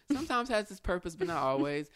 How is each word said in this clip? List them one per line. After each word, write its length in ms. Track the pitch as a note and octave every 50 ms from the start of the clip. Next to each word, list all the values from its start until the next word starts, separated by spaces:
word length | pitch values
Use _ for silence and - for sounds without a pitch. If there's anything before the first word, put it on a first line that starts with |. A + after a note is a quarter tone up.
| _ -
sometimes 360 | D4 C4 E4 - B3+ A#3+ A#3+ B3+
has 200 | A#3 G#3+ G#3 -
its 100 | F#3+ -
purpose, 340 | - G#3 F3+ F3+ F3+ F3 E3
but 140 | D#3 F#3 E3+
not 80 | E3+ C#3+
always. 460 | C3+ C3+ C3+ C#3 C#3 C#3+ C#3+ D3 D3 - -